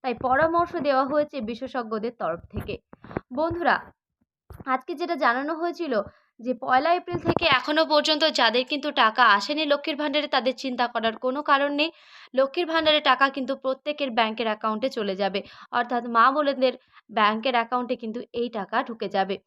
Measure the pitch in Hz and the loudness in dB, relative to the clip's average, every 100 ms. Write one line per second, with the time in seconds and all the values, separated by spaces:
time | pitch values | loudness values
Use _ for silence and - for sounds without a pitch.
0 | 262 240 247 269 320 339 349 349 285 262 | -4 -4 0 2 4 2 0 -2 2 2
1 | 269 294 294 285 220 240 262 262 226 220 | 2 0 0 -4 -6 -8 -6 -6 -4 -6
2 | 220 240 175 170 - 208 - - _ - | -6 -6 -6 -6 -8 -10 -8 -10 _ -20
3 | - - _ 254 330 339 320 185 - _ | -10 -10 _ -4 -2 0 2 0 -2 _
4 | _ _ _ _ _ - - 254 - 294 | _ _ _ _ _ -16 -6 -4 -4 -6
5 | 330 330 262 240 285 320 339 339 330 226 | -4 2 2 2 -2 -4 -4 -4 -2 -2
6 | - _ _ _ 233 254 269 254 311 359 | -2 _ _ _ -6 -4 2 2 4 0
7 | 359 349 330 330 339 262 262 311 294 302 | 0 -4 -2 2 4 2 2 0 4 2
8 | 302 302 311 285 233 233 254 294 302 262 | 2 2 2 4 2 2 -2 -4 -2 2
9 | 226 220 240 202 208 302 311 285 285 294 | 4 6 4 4 2 -4 0 0 0 -4
10 | 302 294 294 277 240 254 269 247 240 233 | -2 -2 0 0 0 -4 -6 -2 -2 0
11 | 220 220 254 269 294 277 285 285 311 - | -4 -2 -4 -4 0 2 2 0 -2 -4
12 | - - - 247 269 311 339 320 311 302 | -20 -20 -6 0 0 0 0 2 2 2
13 | 302 254 277 277 262 269 269 262 294 294 | 2 2 2 0 -6 -4 -4 -4 -6 -4
14 | 277 226 220 220 226 214 220 214 269 254 | -2 0 0 0 -4 -2 -4 -2 -4 -4
15 | 202 185 196 190 190 - - 247 233 247 | -4 -2 -2 -2 -8 -20 -6 -4 -2 -4
16 | 240 233 240 277 285 269 254 240 _ _ | 0 4 4 4 0 2 0 0 _ _
17 | _ 214 208 220 247 247 226 247 240 254 | _ 2 2 2 0 0 0 -4 -4 -6
18 | 226 226 240 233 240 220 185 226 262 226 | -6 -10 -10 -6 -6 -6 -4 -4 -4 -8
19 | 196 196 190 185 | -4 -2 -2 -4